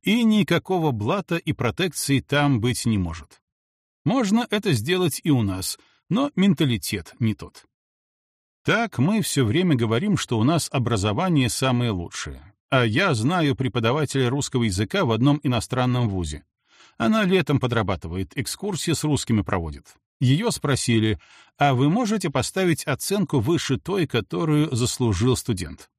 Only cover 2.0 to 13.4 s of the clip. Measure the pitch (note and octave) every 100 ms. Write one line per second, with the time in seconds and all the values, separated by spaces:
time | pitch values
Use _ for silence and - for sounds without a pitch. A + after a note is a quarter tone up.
2 | - C#3 - C#3+ C#3+ B2+ A#2 A#2+ A#2 G#2+
3 | F2 E2 D2+ _ _ _ _ _ _ _
4 | - B3+ G#3 A3 A#3+ G#3 G3 B2+ A#2 F3+
5 | F3+ - - C3+ G2+ F#2 F#2 - _ _
6 | _ G3+ C#4 - G3 D#3+ D3 A2+ - G2+
7 | - - A#2 G#2 - - _ _ _ _
8 | _ _ _ _ _ _ - G3 A#3 -
9 | C#3+ A3 - - A2+ B2+ F#3 C3 A2+ A2+
10 | G3+ F#3 - A2+ A#2 E3+ - C3+ A2 A#2+
11 | G#2 G#2 F#3 D#3 B2+ - C3+ B2 A#2+ F#2+
12 | E2+ - - C2 - _ _ C3+ A#2 A2+
13 | G3 B2 A#2 F3+